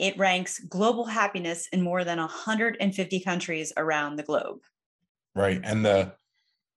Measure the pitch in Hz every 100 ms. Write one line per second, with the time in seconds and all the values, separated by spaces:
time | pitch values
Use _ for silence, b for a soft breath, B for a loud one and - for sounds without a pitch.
0 | 190 190 190 180 180 - 170 180 220 233
1 | 226 220 202 202 170 170 - 185 175 180
2 | 175 170 160 - - 220 233 - 196 190
3 | 226 190 185 180 180 160 156 - 156 151
4 | 147 147 147 147 - 135 _ _ _ _
5 | _ _ _ - 98 92 98 110 107 98
6 | 95 - _ _ _ _ _